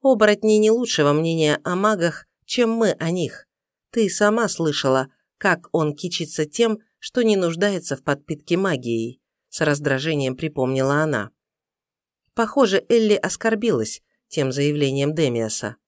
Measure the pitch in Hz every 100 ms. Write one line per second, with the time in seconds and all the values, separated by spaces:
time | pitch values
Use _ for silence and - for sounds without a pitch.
0 | 269 240 214 208 220 214 214 226 233 -
1 | 143 147 165 165 151 147 - 180 208 208
2 | 170 - - _ _ - 233 226 220 -
3 | 165 180 151 - - _ _ _ _ -
4 | 208 - 208 220 214 - 160 143 135 131
5 | 135 _ _ _ 196 170 - - 151 147
6 | 175 - 156 - 151 - 233 214 _ _
7 | - - 226 202 175 165 202 190 - 135
8 | - 143 _ 147 - 170 190 139 117 113
9 | 113 127 _ _ _ - 156 143 147 135
10 | 151 151 135 131 156 147 127 135 135 147
11 | 156 127 98 _ _ _ _ _ _ _
12 | _ _ _ - 220 277 233 190 - 240
13 | 220 208 190 - 226 220 226 143 107 -
14 | _ _ _ - 135 131 143 147 143 135
15 | 143 156 147 117 110 - 104 -